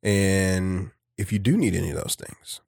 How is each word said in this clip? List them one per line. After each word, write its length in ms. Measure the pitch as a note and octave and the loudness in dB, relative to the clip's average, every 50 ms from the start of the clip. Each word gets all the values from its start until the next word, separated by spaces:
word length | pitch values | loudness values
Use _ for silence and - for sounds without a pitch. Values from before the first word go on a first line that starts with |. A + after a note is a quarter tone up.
And 880 | - G#2 G2+ G2 G2 F#2+ F#2+ G2 F#2+ F#2+ F#2 F#2 F#2 F#2 F#2 F2+ F#2 - _ _ _ _ _ - | 2 2 2 4 4 4 4 2 2 2 2 0 0 0 -2 -2 -4 -6 _ _ _ _ _ -6
if 140 | G2 - | -4 -2
you 80 | G#2+ G#2 | -2 0
do 180 | G2 B2 D#3+ A3+ | 2 2 2 2
need 180 | F3 G#2+ - | 2 2 0
any 140 | - C#2+ D2+ | 0 -2 -2
of 60 | D2+ - | -4 -6
those 180 | - - - | -6 -6 -8
things 460 | - G1+ - - _ _ - - - _ | -8 -8 -18 -18 _ _ -16 -16 -16 _